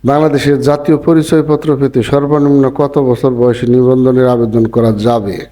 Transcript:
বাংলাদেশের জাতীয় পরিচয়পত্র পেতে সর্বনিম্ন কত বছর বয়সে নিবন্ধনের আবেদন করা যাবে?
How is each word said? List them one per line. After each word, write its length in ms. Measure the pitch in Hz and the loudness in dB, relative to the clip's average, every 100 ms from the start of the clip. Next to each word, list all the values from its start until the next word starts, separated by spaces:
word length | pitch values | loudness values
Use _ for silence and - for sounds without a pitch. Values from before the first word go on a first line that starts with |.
| 127 | 0
বাংলাদেশের 460 | 147 156 139 139 143 143 | 0 0 0 0 0 0
জাতীয় 280 | 147 147 151 165 | -2 0 0 2
পরিচয়পত্র 600 | 165 156 160 151 147 156 135 | 0 2 0 0 -2 -2 -2
পেতে 200 | 135 127 | 0 -2
সর্বনিম্ন 640 | 107 143 143 147 143 143 135 139 | 0 -2 0 0 2 2 2 0
কত 140 | 143 147 131 | -2 0 0
বছর 220 | 120 135 120 | 0 -2 0
বয়সে 260 | 123 117 120 | 0 0 0
নিবন্ধনের 540 | 123 127 131 127 127 127 | 2 2 2 2 2 2
আবেদন 300 | 123 117 117 113 | 0 0 0 0
করা 160 | 117 113 104 113 | 0 0 0 -2
যাবে? 300 | 117 98 85 - | -2 -4 -8 -14